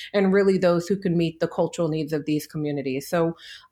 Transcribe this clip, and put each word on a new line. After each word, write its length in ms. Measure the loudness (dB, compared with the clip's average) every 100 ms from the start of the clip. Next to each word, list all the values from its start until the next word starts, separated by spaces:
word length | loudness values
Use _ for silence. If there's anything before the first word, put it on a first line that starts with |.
| -4
and 180 | 0 4
really 240 | 4 4 4
those 300 | 4 2 0
who 100 | -2
can 220 | 0 2
meet 220 | 0 0
the 80 | -4
cultural 400 | 0 -2 0 -2
needs 260 | -2 -2
of 100 | -4
these 220 | -2 -2 -4
communities. 640 | -6 -4 -4 -4 -6 -2
So 280 | 0 0 -2 -12 -20 -10